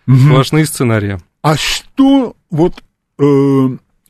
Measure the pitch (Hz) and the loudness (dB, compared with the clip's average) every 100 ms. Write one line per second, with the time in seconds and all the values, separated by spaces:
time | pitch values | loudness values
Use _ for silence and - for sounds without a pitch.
0 | - 127 139 131 131 151 151 - 127 113 | 0 2 4 2 0 -2 -2 -2 -2 -2
1 | 101 98 - _ 143 156 - - - - | -4 -8 -14 _ -4 -2 -4 -8 -8 -2
2 | 269 277 240 - _ 147 175 - - _ | 2 2 -2 -8 _ -2 -2 -4 -18 _
3 | _ - 143 139 139 139 131 127 _ _ | _ -2 0 2 2 0 -2 -4 _ _